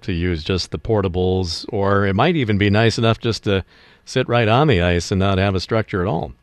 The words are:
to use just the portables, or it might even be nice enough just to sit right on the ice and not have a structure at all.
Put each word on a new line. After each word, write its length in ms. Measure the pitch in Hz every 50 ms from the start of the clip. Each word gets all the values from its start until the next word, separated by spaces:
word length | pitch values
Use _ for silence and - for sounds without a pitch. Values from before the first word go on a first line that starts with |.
| -
to 100 | - 95
use 320 | 82 90 90 87 78 80
just 280 | - 95 90 - - -
the 60 | 87
portables, 880 | - - 113 104 95 98 82 92 92 92 92 95 92 87 85 - - -
or 340 | - 101 98 98 101 98 101
it 100 | 98 95
might 220 | 95 127 170 180
even 220 | 160 127 104 107 98
be 100 | 101 104
nice 300 | 98 107 117 113 - -
enough 200 | 117 113 113 -
just 260 | - 120 107 - -
to 200 | 110 98 95 98 - _ - - - - _ _
sit 240 | - - 131 127 -
right 180 | 117 120 117
on 220 | 104 110 127 151 160
the 140 | 123 87 87
ice 280 | 90 87 87 85 -
and 80 | 104 95
not 200 | 92 101 98 92
have 160 | 95 101 95
a 60 | 92
structure 420 | - - 117 110 107 - - 98 90
at 40 |
all. 280 | 95 - 82 - - 62 -